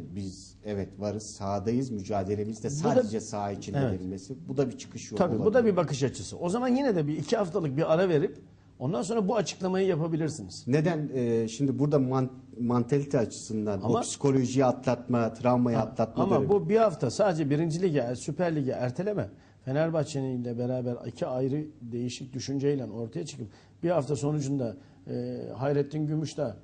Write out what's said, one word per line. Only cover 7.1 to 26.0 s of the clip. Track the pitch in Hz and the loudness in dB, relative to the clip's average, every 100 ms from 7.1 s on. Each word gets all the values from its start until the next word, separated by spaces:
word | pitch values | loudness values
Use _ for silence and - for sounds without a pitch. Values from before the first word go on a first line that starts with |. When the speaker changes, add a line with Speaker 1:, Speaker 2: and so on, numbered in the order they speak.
| 156 | -2
Speaker 2:
iki | 147 226 | 0 0
haftalık | 185 190 151 131 | 0 0 0 0
bir | 160 | 4
ara | 160 190 | 4 6
verip | 147 202 - - - - - | 4 2 -4 -20 -20 -20 -6
ondan | 127 233 | -2 -2
sonra | 190 233 190 | 0 0 2
bu | 226 | 2
açıklamayı | 156 - 185 185 190 | 0 -2 0 2 2
yapabilirsiniz. | 156 165 160 156 - 92 - 123 | 2 0 0 -2 -4 -10 -8 2
Speaker 1:
Neden? | 147 165 156 139 | 4 4 0 -2
E, | 131 120 113 113 | 0 2 2 0
şimdi | - 139 120 | 0 0 2
burada | 147 147 | 4 4
man-, | 127 135 127 - - 117 | 4 2 0 -4 -14 -4
mantalite | 120 120 117 143 147 139 | 0 2 2 0 2 0
açısından | 101 - - 110 104 98 | 0 -4 -6 -4 -2 -2
Speaker 2:
Ama | 107 - | 0 0
Speaker 1:
o | |
psikolojiyi | - - 143 135 120 127 127 | 0 0 2 4 4 4 4
atlatma, | 123 131 117 - 120 110 | 4 0 0 2 2 2
travmayı | - 123 123 123 113 | 2 4 4 4 2
Speaker 2:
Ha, | |
Speaker 1:
atlatma | 110 - 113 - | 0 0 0 2
Speaker 2:
ama | 180 226 | 4 4
Speaker 1:
dönemi. | 139 | 4
Speaker 2:
bu | 202 160 | 4 4
bir | 220 | 4
hafta | 220 156 123 | 4 2 0
sadece | - 202 160 139 | 2 2 4 2
birinci | 147 170 165 | 2 2 2
lige, | 185 143 117 123 | 2 2 0 -4
Süper | - 151 175 151 | -4 -2 0 0
Lig'e | 127 | 0
erteleme. | 113 123 123 202 190 98 - - - 131 | 0 -2 -2 -2 -2 -4 -8 -20 -12 -4
Fenerbahçe'nin | 143 165 160 147 139 131 123 | 0 2 0 -2 -2 -2 -2
ile | 120 117 | -4 -2
beraber | 123 127 123 120 117 | -2 -2 -2 -4 -6
iki | - 160 | -6 -4
ayrı | 127 131 151 151 - | 0 0 0 -4 -10
değişik | 117 120 123 - 131 | -8 -6 -4 -6 -10
düşünceyle | 127 - 139 143 143 110 | -8 -4 0 0 0 -2
ortaya | 110 113 165 156 | -6 -8 -8 -8
çıkıp | 127 107 - - - | -10 -12 -16 -20 -4
bir | 170 | 0
hafta | 170 131 147 | 2 0 0
sonucunda | 143 151 135 139 117 95 - - - | 0 0 0 -2 -2 -6 -16 -18 -8
Ee, | 123 123 123 117 110 | -6 -6 -8 -8 -4
Hayrettin | 139 143 143 156 | 0 2 0 -2